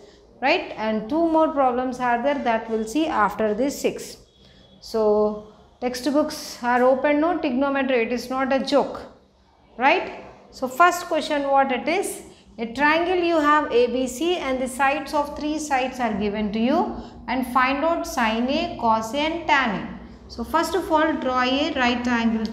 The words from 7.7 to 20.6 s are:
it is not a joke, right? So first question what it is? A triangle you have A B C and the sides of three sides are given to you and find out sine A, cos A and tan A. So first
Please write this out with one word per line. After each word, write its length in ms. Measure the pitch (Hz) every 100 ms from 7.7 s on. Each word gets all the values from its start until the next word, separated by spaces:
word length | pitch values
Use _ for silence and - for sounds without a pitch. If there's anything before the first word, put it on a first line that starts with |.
| 277 262 247
it 80 | 226
is 160 | 240 -
not 240 | 262 262
a 60 | 269
joke, 380 | - 277 180 - - - _ _ _ _ _ -
right? 460 | 269 359 - - - - -
So 160 | - 254
first 400 | - 349 349 -
question 420 | 311 - 294 277
what 220 | 269 269
it 160 | 247 285
is? 340 | 370 - - - - - -
A 120 | 226
triangle 460 | 247 294 330 339 359
you 220 | 339 320
have 320 | 294 302 285
A 160 | 240 240
B 180 | 247 254
C 320 | - 339 349
and 240 | 277 254
the 60 | 254
sides 480 | - 269 302 294 302
of 200 | 285 -
three 180 | 294 302
sides 420 | 294 262 262 262
are 140 | 233
given 380 | 202 208 214 208
to 60 | 220
you 360 | 240 330 427 - - - -
and 200 | 254 247
find 360 | 254 262 285
out 220 | 330 339 339
sine 420 | 262 220 226 247
A, 300 | 311 349 -
cos 360 | 226 220 220 285
A 20 |
and 300 | 311 339 -
tan 280 | 277 247 175
A. 240 | - - - - -
So 120 | -
first 320 | 226 320